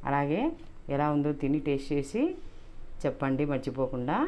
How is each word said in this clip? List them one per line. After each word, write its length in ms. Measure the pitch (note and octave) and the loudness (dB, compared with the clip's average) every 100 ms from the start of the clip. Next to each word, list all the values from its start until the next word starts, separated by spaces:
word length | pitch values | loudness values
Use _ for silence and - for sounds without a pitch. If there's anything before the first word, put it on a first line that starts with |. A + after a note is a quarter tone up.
| C3 | 2
అలాగే 340 | C#3 C#3+ E3 D4 E4 - - - C#3 | 2 2 2 0 -2 -12 -14 -4 0
ఎలా 120 | D3+ D3 | 4 4
ఉందో 160 | D3 D3 | 2 2
తిని 180 | C#3 D3+ D3+ | 2 2 2
టేస్ట్ 220 | C3+ - | -2 0
చేసి 300 | C#3+ C#3 A3 D#4+ F#4 - - - - - - C#3+ | -2 0 0 0 0 -10 -12 -12 -10 -10 -4 -2
చెప్పండి 400 | C3 C3+ C3+ D3 | 0 0 2 2
మర్చిపోకుండా. 640 | C3+ C3+ B2+ B2+ B2+ B2 F#3+ | 0 -2 -2 -2 0 0 2